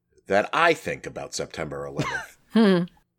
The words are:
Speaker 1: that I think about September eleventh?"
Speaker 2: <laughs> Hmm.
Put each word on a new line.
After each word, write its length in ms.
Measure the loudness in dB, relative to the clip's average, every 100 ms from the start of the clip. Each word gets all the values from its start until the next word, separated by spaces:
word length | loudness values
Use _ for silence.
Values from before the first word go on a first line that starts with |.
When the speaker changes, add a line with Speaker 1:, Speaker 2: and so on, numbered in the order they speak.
| _ _ 0
Speaker 1:
that 240 | 0 2
I 220 | 2 2
think 320 | 2 -2 -8 -10
about 280 | -12 -10
September 500 | -8 -8 -8 -8 -8 -8
eleventh?" 500 | -6 -6 -6 -10 -18
Speaker 2:
<laughs> 100 | _
Hmm. 320 | 4 6 4 0 _ _